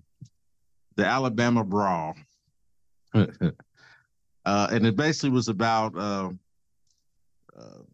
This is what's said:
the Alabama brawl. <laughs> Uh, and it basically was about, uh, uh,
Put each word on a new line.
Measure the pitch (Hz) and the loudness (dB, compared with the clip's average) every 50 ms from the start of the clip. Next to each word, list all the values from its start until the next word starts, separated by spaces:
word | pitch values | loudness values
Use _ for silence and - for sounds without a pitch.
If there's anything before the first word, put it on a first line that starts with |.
| - _ _ _ - - _ _ _ _ _ _ _ _ _ _ _ _ _ | -16 _ _ _ -20 -20 _ _ _ _ _ _ _ _ _ _ _ _ _
the | - 101 | -2 0
Alabama | 92 120 131 131 123 107 110 120 120 120 117 110 | 0 0 0 0 -2 0 0 2 2 2 2 0
brawl. | 95 98 104 104 95 90 82 78 78 76 - - _ _ _ _ _ _ _ _ _ _ _ _ _ _ _ _ _ - | 0 0 0 2 2 0 -2 -4 -6 -10 -12 -18 _ _ _ _ _ _ _ _ _ _ _ _ _ _ _ _ _ 2
<laughs> | 110 98 - - - 87 78 - - _ _ _ _ - - - - _ _ _ _ _ _ _ _ - | 2 2 2 0 -4 -4 -4 -4 -6 _ _ _ _ -20 -20 -20 -20 _ _ _ _ _ _ _ _ -2
Uh, | - 101 - 104 - | 0 2 2 2 2
and | - 208 110 | 2 2 2
it | 113 104 | 2 2
basically | 165 147 156 151 - - 139 | 2 0 0 0 0 0 0
was | 127 127 104 113 | 0 0 0 -2
about, | 107 92 117 113 113 110 110 110 - | -2 -2 0 0 0 0 0 -2 -4
uh, | 85 101 104 101 98 95 92 92 92 _ _ _ _ _ _ _ _ _ _ _ _ _ _ _ _ _ _ _ _ _ - - - | -6 -6 -4 -4 -4 -6 -8 -10 -12 _ _ _ _ _ _ _ _ _ _ _ _ _ _ _ _ _ _ _ _ _ -20 -20 -20
uh, | 57 53 50 - - - | -20 -20 -20 -20 -20 -20